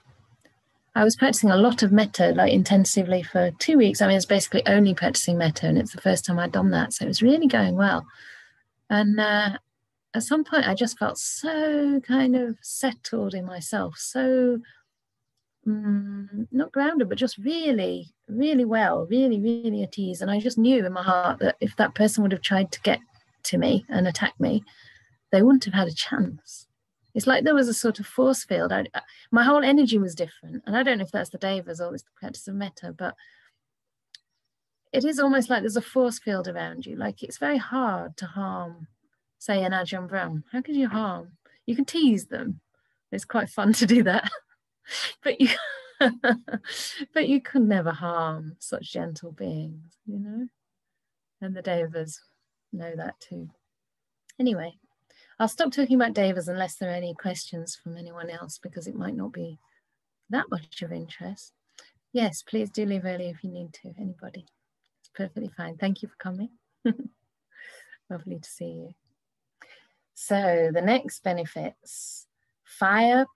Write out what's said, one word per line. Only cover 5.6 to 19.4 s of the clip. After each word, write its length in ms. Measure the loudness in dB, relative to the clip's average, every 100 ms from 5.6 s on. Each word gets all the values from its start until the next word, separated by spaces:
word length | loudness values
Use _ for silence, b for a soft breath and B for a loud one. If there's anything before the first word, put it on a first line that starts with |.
| 2
and 120 | 2
it's 140 | 0
the 80 | -2
first 240 | 0 0
time 140 | 0 -2
I'd 140 | 0
done 180 | 2 2
that. 240 | 2 0
So 100 | -2
it 40 | -4
was 140 | 2
really 240 | 4 6 4
going 300 | 4 2 4
well. 300 | 2 2 -4 B B B B B B _ _
And, 300 | 2 4 2
uh, 380 | 2 2 0 -4 -12 _ _ _ _
at 80 | -6
some 200 | 0 0
point, 240 | 2 2 2
I 80 |
just 240 | 0 -2 -2
felt 200 | -4 -4
so 840 | -8 -6 -4 -2 0 0 2 0
kind 340 | 2 2 4
of 220 | 2 0 -6
settled 720 | -10 -4 -4 -4 -6 -4 -4
in 100 | -4
myself, 540 | -8 -10 -6 -4 -4 -8
so, 600 | -8 -2 2 4 4 0 -4 B _ _ _ _ _ _ _ _ -4
mm, 840 | -2 0 -2 -2 -10 -10 -8 -4
not 220 | -2 -2
grounded, 380 | 0 0 2 0
but 80 | 0
just 180 | -2 -2
really, 760 | -4 -2 0 0 0 -4 -10 _ _
really 380 | -2 2 4
well, 420 | 2 2 2 0 0
really, 320 | 2 4
really 440 | 2